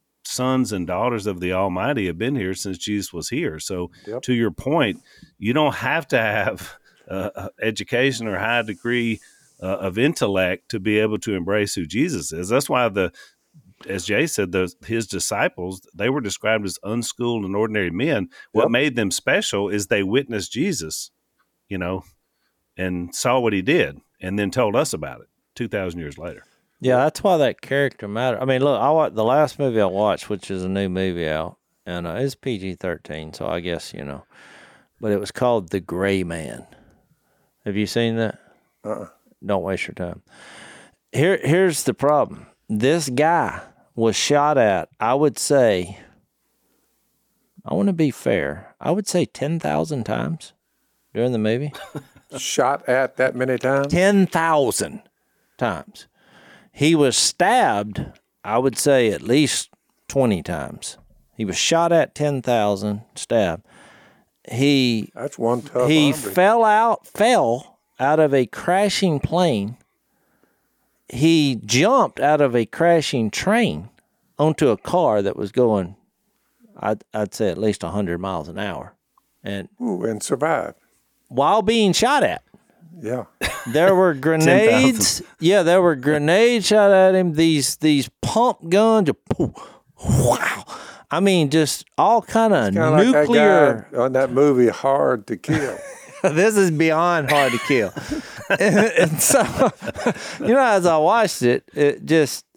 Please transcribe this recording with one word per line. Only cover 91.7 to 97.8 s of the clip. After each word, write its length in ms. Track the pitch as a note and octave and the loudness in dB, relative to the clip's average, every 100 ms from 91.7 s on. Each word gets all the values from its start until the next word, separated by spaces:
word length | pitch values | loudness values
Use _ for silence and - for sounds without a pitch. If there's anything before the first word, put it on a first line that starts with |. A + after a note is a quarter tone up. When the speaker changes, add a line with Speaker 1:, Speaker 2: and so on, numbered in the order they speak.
| - - - | -2 -6 0
Speaker 3:
all 240 | E3 A#3 | 4 4
kind 320 | G#3+ A3+ A3+ | 2 2 4
of 140 | F3+ A2+ | 4 2
Speaker 2:
It's 100 | - | 2
kinda 140 | D#3+ | 4
like 140 | D#3 A#3 | 6 6
that 80 | C4 | 4
Speaker 3:
nuclear. 680 | D3+ - - D3+ D3 A2+ F#2+ | 4 4 6 6 4 2 -4
Speaker 2:
guy 60 | B2+ | -2
on 140 | B2+ | 4
that 180 | C3 C3 | 4 4
movie, 360 | B2 D3 C3 A#2+ | 4 4 6 4
Hard 600 | G2 C3+ C#3 C#3+ B2 G2+ | 4 0 2 2 0 -4
to 80 | G#2+ | -8
Kill. 420 | - D#3 C#3 - | -2 -2 -2 -6
Speaker 3:
<laughs> 60 | - - - C#5+ | -14 -20 -20 -4
This 340 | - D3+ G#3 G#3+ | 0 2 4 4
is 160 | F#3+ | 4
beyond 580 | D3+ D#3+ D#3 F3 E3+ C3+ | 4 2 4 2 2 2
Hard 220 | D3 C3+ | 2 2
to 60 | A#2 - | 0 0
Kill. 240 | C3+ | 0